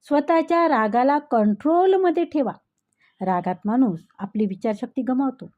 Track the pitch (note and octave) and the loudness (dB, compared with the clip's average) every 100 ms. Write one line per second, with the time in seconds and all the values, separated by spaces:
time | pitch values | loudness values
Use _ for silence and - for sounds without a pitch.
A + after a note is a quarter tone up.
0 | - D4 C#4+ E4 D#4+ E4+ E4 B3+ G#3+ A#3 | 0 -2 2 0 2 0 2 2 2 2
1 | C4 D4 D4 A#3 G#3+ G3+ D4 E4+ F#4+ F#4+ | 2 0 0 0 2 0 0 2 4 2
2 | F4+ D#4+ D#4+ D4+ A3+ F#3+ _ _ _ _ | 2 0 -2 -2 -4 -6 _ _ _ _
3 | _ _ F#3 F3+ F3+ F#3 G3+ A#3+ B3+ E3 | _ _ -2 -2 -2 -6 -2 0 0 -2
4 | - - F#3+ G#3 G#3 F#3 A3+ G#3 B3 - | -12 -14 -8 -4 -4 -4 -6 -6 -6 -6
5 | B3 B3+ C4+ C4 E3 | -4 -2 -2 -6 -20